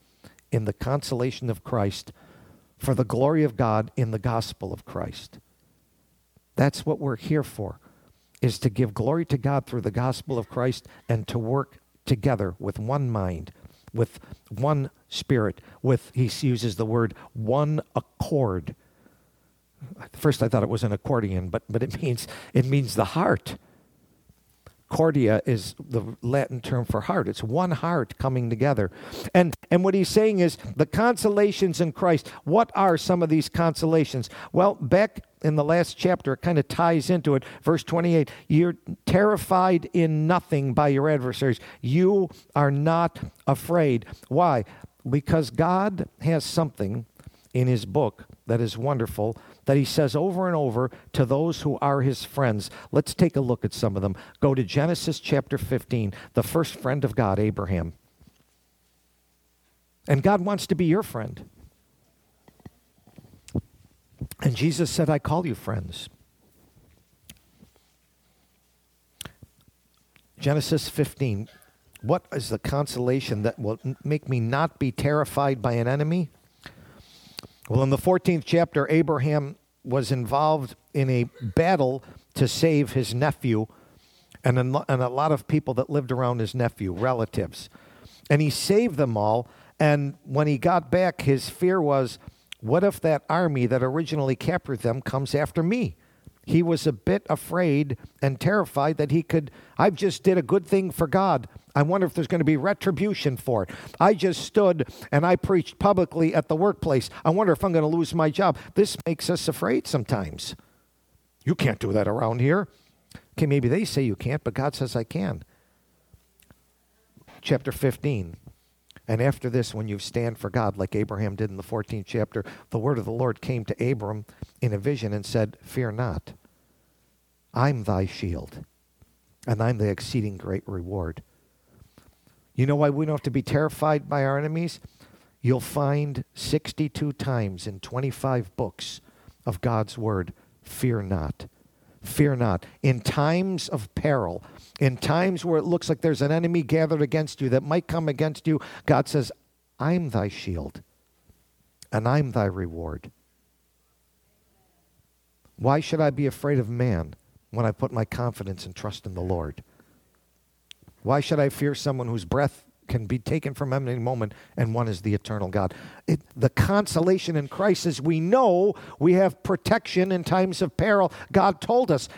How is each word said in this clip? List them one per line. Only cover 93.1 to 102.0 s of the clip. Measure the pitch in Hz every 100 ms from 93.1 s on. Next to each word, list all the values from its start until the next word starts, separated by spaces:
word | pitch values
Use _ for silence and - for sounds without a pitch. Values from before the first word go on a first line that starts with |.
| 147 -
army | 160 175 135 120
that | 127
originally | 131 147 156 151 135
captured | 131 - 175 - 127
them | 120 123
comes | - 135 139
after | 143 147 -
me?" | 165 240 170 - _ _ - -
He | - 160
was | 170 165 156
a |
bit | 110 - 196 -
afraid | 151 - 170 175 143 147 123 - _
and | 139 131
terrified | 165 208 175 139 143 156
that | 147
he | 156
could, | - 165 143 - - -
"I've | 190
just | 165 202 -
did | 185 180
a |
good | 127 196 175
thing | 196 190
for | - 165
God. | 185 190 143 - - _ 143
I |
wonder | 147 196